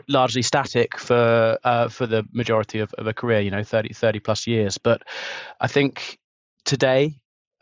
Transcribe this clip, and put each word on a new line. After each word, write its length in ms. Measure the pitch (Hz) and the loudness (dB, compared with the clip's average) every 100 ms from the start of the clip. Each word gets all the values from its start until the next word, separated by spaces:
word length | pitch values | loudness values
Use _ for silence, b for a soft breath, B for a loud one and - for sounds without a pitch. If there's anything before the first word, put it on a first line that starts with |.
| - | -2
largely 340 | 139 127 127 | 2 2 0
static 560 | 117 147 127 120 117 - | 0 0 0 0 0 -2
for, 600 | - 120 117 117 113 113 | 0 2 4 4 2 2
uh, 240 | 123 120 117 | 0 0 0
for 180 | - 120 | -2 -2
the 200 | 110 107 | -2 -2
majority 480 | 123 117 110 107 110 | -4 0 0 0 -6
of, 120 | 107 | -6
of 120 | - 110 | -6 -6
a 80 | |
career, 260 | - 120 110 | -4 0 2
you 100 | 101 | 2
know, 140 | 98 | -4
thirty, 300 | 104 113 107 | -2 -2 -2
thirty 260 | - 117 107 | -2 0 0
plus 260 | - 104 - | -4 -4 -2
years. 300 | 113 101 - | 0 0 0
But 260 | 123 117 - B B B B B | 0 0 -2 B B B B B
I 60 | 127 | 0
think 520 | 143 139 - - - _ _ _ _ - | 2 0 -2 -14 -16 _ _ _ _ -4
today, 480 | 131 131 131 151 147 _ _ _ - | 2 4 4 2 -2 _ _ _ -2